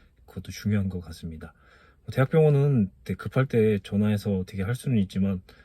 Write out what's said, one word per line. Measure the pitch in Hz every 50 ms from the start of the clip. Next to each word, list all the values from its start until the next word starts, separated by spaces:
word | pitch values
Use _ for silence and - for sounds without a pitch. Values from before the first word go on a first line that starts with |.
| _ _ _ _ _
그것도 | - - 95 92 - 92
중요한 | - - 104 107 104 95 95
것 | 90 90
같습니다. | 82 82 80 - - 85 80 78 80 80 - _ _ _ - _ _ _ _ _ _
뭐, | - 110
대학병원은 | - 139 - - 160 156 151 147 139 139 147 139 120 101 92 - - -
되게 | - 92
급할 | - - 104 - 131 135
때 | 135 - 117 110 110 107 98 -
전화해서 | - - 101 107 107 107 101 - 107 101 92
어떻게 | 92 - - 98 95
할 | 98 123
수는 | 123 - 139 127 110
있지만 | 98 92 - 98 95 98 95 92 - - - - _